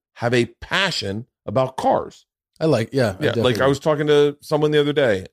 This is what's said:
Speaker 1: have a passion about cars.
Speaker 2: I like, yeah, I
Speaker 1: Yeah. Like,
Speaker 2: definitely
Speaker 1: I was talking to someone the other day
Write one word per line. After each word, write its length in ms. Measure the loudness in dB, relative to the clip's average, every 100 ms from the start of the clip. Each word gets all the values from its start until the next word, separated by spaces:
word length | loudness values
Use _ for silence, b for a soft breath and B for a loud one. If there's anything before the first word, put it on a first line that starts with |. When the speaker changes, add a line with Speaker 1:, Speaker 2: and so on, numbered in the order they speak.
| _
Speaker 1:
have 180 | -6 0
a 140 | 0 0
passion 800 | -6 -4 -2 -2 -2 -6 -8 -10 _
about 320 | -6 -2 -2 -2
cars. 480 | 0 0 -2 -12 _ _ _ -4
Speaker 2:
I 60 | 0
like, 240 | 0 0
yeah, 100 | 0
I 20 |
Speaker 1:
Yeah. 60 | -2
Like, 240 | 0 -2
Speaker 2:
definitely 260 | 0 0 2
Speaker 1:
I 40 | 0
was 140 | 0
talking 260 | 0 0 2
to 320 | 4 2 0
someone 300 | -4 -2 0
the 100 | 2
other 120 | 0
day 320 | 2 2 0 -4